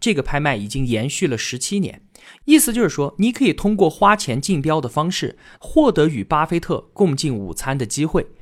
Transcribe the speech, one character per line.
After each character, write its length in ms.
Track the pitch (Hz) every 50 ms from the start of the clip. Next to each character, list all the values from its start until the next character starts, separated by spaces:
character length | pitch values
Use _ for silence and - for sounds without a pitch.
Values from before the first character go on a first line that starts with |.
这 120 | - 240 208
个 80 | 143
拍 160 | 131 - 147 143
卖 200 | 147 147 135 104
已 100 | 101 104
经 180 | - 135 131
延 240 | 123 117 107 110 110
续 180 | - - 190 160
了 100 | 123 107
十 200 | - - - 123
七 220 | - - 196 202
年。 220 | 185 123 - - - _ _ - - - - - _
意 160 | - 294 311
思 140 | - 240 220
就 80 | 240
是 80 | 233 165
说， 260 | - - 143 139 - -
你 120 | 196 233
可 140 | 240 - 277
以 80 | 208 147
通 200 | - - 202 214
过 160 | 196 196 160
花 280 | - - 208 202 214 208
钱 240 | - - 117 120
竞 200 | - - 190 147
标 200 | 139 156 156 160
的 80 | 135 120
方 200 | - 147 156 175
式， 280 | 185 - - 127 - _ - - - -
获 300 | - - - 311 302 262
得 200 | 180 165 151 160
与 160 | 156 117 98
巴 200 | - 165 151 156
菲 140 | - 175 170
特 300 | - - 165 110 - _
共 240 | _ - 202 180 143
进 180 | 135 - 147 127
午 200 | 104 98 92 80
餐 240 | - - 135 135 139
的 80 | 127
机 200 | 110 - 131 147
会。 260 | 160 - 175 127 - - -